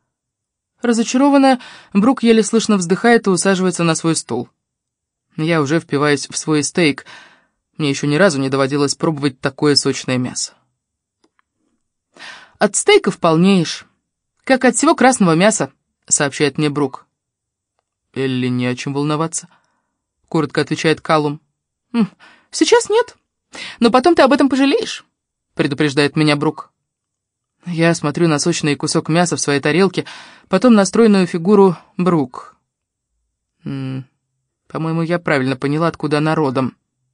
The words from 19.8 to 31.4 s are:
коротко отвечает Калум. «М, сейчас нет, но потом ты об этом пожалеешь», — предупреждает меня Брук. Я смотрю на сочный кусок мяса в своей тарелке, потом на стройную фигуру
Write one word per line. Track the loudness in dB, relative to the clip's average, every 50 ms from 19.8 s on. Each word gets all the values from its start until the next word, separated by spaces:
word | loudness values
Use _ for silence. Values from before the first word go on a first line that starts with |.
| _ _ _ _ _ _ _ _ _ -6
коротко | -4 -2 -2 -2 -2 -4
отвечает | -4 -4 -4 -2 0 -2 -2 -2
Калум. | -2 -2 0 0 0 -2 -6 -8 _ _ _ _ _ _ _ _ _ _
«М, | -2 -2 -2 -2 -4 _ -20 -20 _ _ _ _
сейчас | -4 -2 0 2 2 2 2 0
нет, | 0 -2 -2 -2 -8 _ _ _ _ _ _ _ -20 -18 -18 -12 -4 0
но | 0 2
потом | 4 4 4 4 4
ты | 4
об | 4 4
этом | 4 4 2 2
пожалеешь», — | 2 2 2 2 0 0 -2 -6 -10 -14 -18 _ _ _ _ _ _ _ _ _ _
предупреждает | -4 -4 -2 -2 -2 -2 0 0 0 0 0 2
меня | 0 2 2 2
Брук. | 0 0 -2 -4 -6 -12 -20 _ _ _ _ _ _ _ _ _ _ _ _ _ _ _ _ _ _ -12
Я | -8 -2 0 0 0
смотрю | 0 0 -2 -4 -2 0 0 0
на | 0 0
сочный | 0 -2 -2 -2 -2 -2 -2
кусок | -2 -4 -4 -4 -2 -2 0
мяса | 0 0 0 0 -2
в | -4
своей | -2 -2 -2 0
тарелке, | 0 0 2 2 2 0 0 -4 -8 -8 -10 -20 -20 -20 -20 -20 _ -4
потом | -2 2 4 4 6
на | 4 4
стройную | 2 2 4 4 4 4 4 2
фигуру | 0 -2 -4